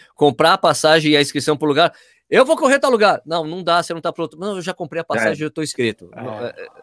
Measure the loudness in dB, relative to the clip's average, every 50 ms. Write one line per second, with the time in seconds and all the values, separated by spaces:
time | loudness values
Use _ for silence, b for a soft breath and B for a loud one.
0 | B B B 2 2 2 2 4 4 2 4 4 2 0 0 2 2 4 4 4
1 | 4 4 2 2 2 0 -2 -4 -2 -2 -2 -2 0 0 2 2 2 0 b b
2 | b b b b b _ 2 2 4 4 2 2 2 2 2 2 2 0 2 4
3 | 4 2 2 0 -4 -6 -6 -4 -4 -6 -8 -6 -2 0 0 0 0 -2 -8 -6
4 | -6 -6 -6 -6 -8 -8 -8 -10 -8 -8 -8 -6 -8 -8 -8 -10 -12 -10 -8 -10
5 | -6 -4 -4 -2 0 -2 -2 -2 -6 -8 -6 -6 -8 -8 -4 -4 -4 -4 -4 -6
6 | -14 -20 -18 -14 -14 -12 -10 -10 -10 -12 -12 -14 -18 -18 -20 -20